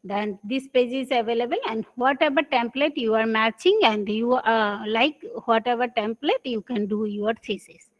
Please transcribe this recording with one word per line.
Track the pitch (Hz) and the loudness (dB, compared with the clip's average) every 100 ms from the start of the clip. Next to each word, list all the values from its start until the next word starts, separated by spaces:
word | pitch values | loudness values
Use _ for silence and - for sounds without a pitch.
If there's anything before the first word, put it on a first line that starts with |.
Then | 185 202 214 190 | -4 -4 -4 -6
this | 208 262 269 | -6 -6 0
page | 254 247 | 0 2
is | 262 262 | -2 -2
available, | 247 220 233 240 370 - | -2 0 -2 0 -2 -4
and | 220 - | -6 -8
whatever | - 254 277 311 269 | 0 0 2 2 2
template | 285 254 233 254 302 302 | 0 0 -2 0 -2 0
you | 226 | 0
are | 220 226 | 2 2
matching, | 220 220 - 359 427 | 2 0 2 2 6
and | 285 214 202 | 4 2 -2
you, | 214 233 | -2 2
uh, | 247 - 226 208 208 220 | 2 2 2 2 -2 -4
like | 226 277 - - - | 0 0 -2 -14 -10
whatever | - 226 226 240 240 | 0 0 2 -2 0
template, | 233 214 226 294 508 | -2 -4 -4 -2 -2
you | 269 226 | -2 -6
can | - 240 208 | -4 -4 -2
do | 208 | -2
your | 214 208 208 | -4 -2 -4
thesis | 226 - 190 - 175 _ _ | -4 -6 -8 -8 -20 _ _